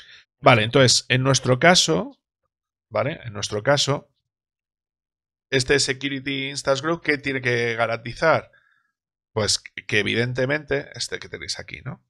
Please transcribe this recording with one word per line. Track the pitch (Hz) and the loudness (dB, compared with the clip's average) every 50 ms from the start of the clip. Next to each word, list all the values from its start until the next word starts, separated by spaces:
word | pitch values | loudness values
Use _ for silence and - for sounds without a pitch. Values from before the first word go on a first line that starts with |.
| - - - - _ _ _ _ | -20 -20 -20 -20 _ _ _ _
Vale, | - 135 123 110 107 | 6 6 6 6 4
entonces, | 117 - 139 131 120 - - - - | 4 4 4 6 6 4 2 0 0
en | 123 127 131 | 0 0 2
nuestro | 135 131 - - 120 131 123 | 2 0 0 2 0 2 4
caso, | 160 170 180 - - 165 160 180 220 285 262 _ _ _ _ _ _ _ _ _ _ _ _ _ _ _ | 6 6 6 6 4 2 0 0 -2 -6 -12 _ _ _ _ _ _ _ _ _ _ _ _ _ _ _
¿vale? | 107 104 110 139 170 - - | -4 -2 -2 -2 -4 -10 -12
En | 117 101 | -14 -10
nuestro | 101 98 - 104 104 107 | -10 -8 -6 -6 -2 0
caso, | 135 147 139 - 135 - - - _ _ _ _ _ _ _ _ _ _ _ _ _ _ _ _ _ _ _ _ _ _ _ _ _ _ _ _ - | 0 2 2 2 0 -2 -4 -6 _ _ _ _ _ _ _ _ _ _ _ _ _ _ _ _ _ _ _ _ _ _ _ _ _ _ _ _ -4
este | 135 135 127 - 147 135 | -2 -2 2 2 2 2
Security | - 143 131 131 139 139 139 135 131 143 135 135 135 139 | 2 0 -4 -4 -6 -6 -6 -6 -6 -6 -6 -6 -6 -8
Instance | 143 135 - 143 135 131 | -8 -4 -2 -2 -2 0
Group, | 147 160 170 165 - | 0 -4 -4 -2 0
¿qué | 151 147 | -2 -2
tiene | 135 127 139 135 131 | -2 -2 -4 -4 -2
que | 123 123 120 117 120 117 113 | -2 0 0 0 0 -2 -2
garantizar? | 113 117 113 113 113 120 123 - - 165 160 143 110 - - _ _ _ _ _ _ _ _ _ _ _ _ _ _ _ _ - | 0 0 -2 -2 -4 -8 -10 -6 0 2 2 2 2 0 -6 _ _ _ _ _ _ _ _ _ _ _ _ _ _ _ _ -4
Pues | 110 104 95 - - | -4 -2 -2 -2 -4
que, | - - _ - - | -6 -10 _ -18 -8
que | - 110 104 | -2 0 0
evidentemente, | 101 101 104 110 120 123 123 131 127 131 147 156 147 143 139 143 - - - | 0 0 0 -2 -2 -2 -2 -2 -2 -2 -2 -4 -4 -4 -6 -6 -6 -8 -10
este | 120 - - 92 92 | -10 -10 -8 -10 -12
que | - 87 | -12 -12
tenéis | - 82 76 - - - | -14 -12 -10 -10 -10 -10
aquí, | - - - 73 - | -12 -14 -16 -16 -14
¿no? | - - - _ | -14 -16 -16 _